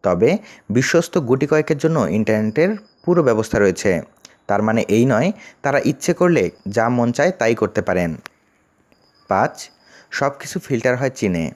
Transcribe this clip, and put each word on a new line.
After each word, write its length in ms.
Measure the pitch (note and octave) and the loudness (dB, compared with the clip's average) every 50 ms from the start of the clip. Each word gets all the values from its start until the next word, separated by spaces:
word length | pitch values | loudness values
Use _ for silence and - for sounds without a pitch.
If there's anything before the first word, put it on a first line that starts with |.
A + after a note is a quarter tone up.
তবে 360 | - F#2+ F2+ F2 G#2 C3 F#3 A3 - - - - _ - | 0 0 2 2 2 2 2 0 -4 -12 -20 -20 _ -2
বিশ্বস্ত 480 | G2 A#2+ C3+ - - D#3+ F3 - - F3+ | -2 -2 0 2 0 0 0 0 -4 -4
গুটি 280 | C#3+ A2+ C3 C3 D3+ | 0 0 0 0 2
কয়েকের 320 | C#3+ D#3 D#3 D3+ - D#3+ C#3 | 0 0 0 0 0 -4 -2
জন্য 200 | - D#3+ E3 D3+ | 0 0 0 0
ইন্টারনেটের 760 | G#2+ D2 F2 G#2+ - - A2 G#2+ G#2+ G#2+ G#2+ D3+ E3 F#3+ A3 G#3 - _ _ _ - | 0 0 0 0 0 0 0 0 0 -2 0 0 0 0 0 -4 -10 _ _ _ -2
পুরো 180 | E3+ F3 E3+ | 0 2 4
ব্যবস্থা 360 | D#3 B2+ A2+ G#2+ A2 - - A2+ | 4 4 2 2 0 -2 0 2
রয়েছে। 440 | G#2 G2 F2 - - G#2 F2+ E2 - _ _ _ _ - _ _ _ | 2 2 2 0 0 0 0 0 -4 _ _ _ _ -20 _ _ _
তার 160 | - G2+ G2+ | -2 0 0
মানে 220 | G#2+ A2 A2 A2+ - - | 2 0 0 0 0 2
এই 180 | G2+ A2+ A#2 | 2 2 4
নয়, 260 | C3+ A#2+ G#2+ D3 F#3 G#3+ - - - - _ | 4 2 2 0 0 -4 -6 -14 -20 -20 _
তারা 180 | - C#3+ C#3 C#3 - | -4 -2 -2 0 0
ইচ্ছে 280 | A#2+ - - - - | 0 -2 -2 -2 -4
করলে 380 | E3+ - F#3 F3+ E3+ C3+ F#2 E2+ - _ _ - | 0 0 2 2 2 2 0 -2 -4 _ _ -4
যা 200 | G#2 A#2 A2+ A#2+ | -2 0 0 2
মন 240 | B2 B2 A#2+ A#2 | 2 2 0 0
চায় 180 | A#2+ - C#3+ - | 0 0 0 -2
তাই 240 | - - A2+ A2+ A#2+ | 0 0 0 0 2
করতে 280 | A2+ G#2+ G2+ - - | 0 -2 -2 -2 -4
পারেন। 340 | F#2+ - F#2 F2+ F2 E2 D#2 - _ - _ _ _ _ _ _ _ _ _ _ _ _ _ _ _ _ _ _ _ _ | -2 0 -2 -2 -2 -4 -6 -8 _ -20 _ _ _ _ _ _ _ _ _ _ _ _ _ _ _ _ _ _ _ _
পাঁচ, 420 | G2 F#2+ A#2 D#3 - - - - _ _ _ _ - - - _ | -2 0 0 -2 -4 -10 -20 -20 _ _ _ _ -20 -20 -20 _
সব 220 | - - C#3 C#3 C#3+ - | -6 -4 -4 -4 -4 -6
কিছু 200 | - - - F#3 | -16 -10 -10 -10
ফিল্টার 360 | - - C3+ A2+ - B2 B2 | -6 -4 -6 -2 0 -2 -2
হয় 140 | B2 C3+ C3+ | 0 -2 -6
চীনে। 400 | - - - G2+ F2+ E2 D#2+ C#2 - | -4 -2 -4 -2 -2 -2 -4 -6 -8